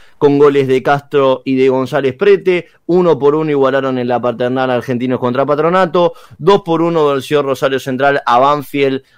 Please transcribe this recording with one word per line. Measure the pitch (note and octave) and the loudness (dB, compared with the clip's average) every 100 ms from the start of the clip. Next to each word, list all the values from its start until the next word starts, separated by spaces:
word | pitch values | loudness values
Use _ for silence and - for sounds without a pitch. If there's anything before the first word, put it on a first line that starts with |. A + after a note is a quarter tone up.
| - - | -20 -2
con | D3 C#3+ | 0 4
goles | C#3+ C#3 C3+ | 4 4 0
de | C3 | 0
Castro | C3+ C#3+ - C#3+ C3+ C3 - | 0 -2 -2 0 2 0 -2
y | C3 | 0
de | C3 | 2
González | C3 B2+ D3 C#3 | 0 -2 -2 -4
Prete. | B2 G3 G3 E3+ F3+ - _ - | -2 2 2 2 -2 -4 _ -2
Uno | F3+ F3 D3 | 0 2 2
por | C#3 | 2
uno | D3+ D#3 | 2 0
igualaron | C#3+ C3+ C3+ C3+ B2+ | 0 2 0 -2 -4
en | B2 | -2
la | B2+ | -2
Paternal | B2 A#2 B2 C3 C3 | -2 -2 -4 -2 -2
Argentinos | B2 A2+ A#2+ B2+ B2 | -2 -4 -6 -4 -4
contra | B2 B2 C#3 | -2 -2 -2
Patronato. | D3 D#3 F3+ F3+ F3+ F3 - - - | 0 0 0 0 0 -2 -2 -18 -4
Dos | D3+ G3+ | 2 2
por | F#3 E3 | 0 -2
uno | E3+ E3 D3 | 0 0 0
venció | C#3 B2+ D3 | -2 -2 -2
Rosario | C#3 C3 D3 C3 | -2 -2 -2 -2
Central | C#3 B2+ C#3 C#3 | -4 -2 0 0
a | A#2+ A#2+ | 0 2
Banfield | C3+ D3 C#3 C#3+ C#3 C3 - | 2 0 -4 -2 -2 -2 -10